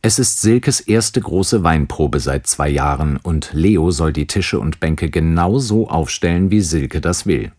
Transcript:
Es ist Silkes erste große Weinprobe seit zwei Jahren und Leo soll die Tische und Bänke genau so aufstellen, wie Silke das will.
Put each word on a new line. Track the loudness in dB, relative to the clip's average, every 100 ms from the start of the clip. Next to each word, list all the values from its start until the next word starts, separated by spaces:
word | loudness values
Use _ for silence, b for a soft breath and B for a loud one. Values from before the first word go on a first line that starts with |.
Es | 0 0
ist | 0 0
Silkes | 2 2 2 -2
erste | 0 0 2 -4
große | -2 -2 0 2
Weinprobe | 2 2 0 -2 -2 0
seit | -2 -4 -4
zwei | -2 -2
Jahren | 0 0 0 -2 -2
und | -2 -4 -2
Leo | 0 2 4 2
soll | 2 0
die | 0 -2
Tische | -2 -2 -2
und | -2 -2
Bänke | -2 -2 -2
genau | 0 2 2 2 0
so | 2 0 2
aufstellen, | -2 -2 -2 0 2 2
wie | 2
Silke | 2 -2 -2 -2
das | -2 -2
will. | 0 -2 -2